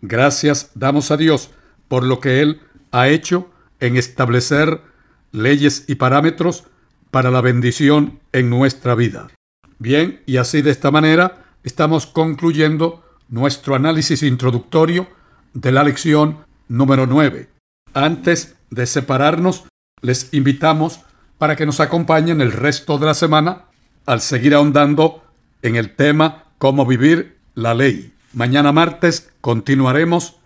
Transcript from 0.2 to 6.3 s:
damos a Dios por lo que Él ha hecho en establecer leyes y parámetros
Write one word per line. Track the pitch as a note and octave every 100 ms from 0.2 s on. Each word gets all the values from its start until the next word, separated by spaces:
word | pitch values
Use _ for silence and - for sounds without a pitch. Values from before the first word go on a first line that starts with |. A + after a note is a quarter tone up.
| C3+ C#3+ D3 C#3+ - -
damos | C3+ C#3+ C#3+
a | D3+
Dios | D#3+ D3 - _ _ _ _
por | B2+
lo | B2 B2+
que | C#3 C3
Él | D3+ D#3 _ _ _
ha | A#2+ C3
hecho | D#3+ - F3 F3+ _ _ _
en | B2 B2
establecer | B2 - B2+ A#2+ A#2+ D3 D#3 D#3+ _ _ _ _ _
leyes | A2 A2+ C#3+ C#3+ C#3+ -
y | C3+
parámetros | B2+ C3+ D#3+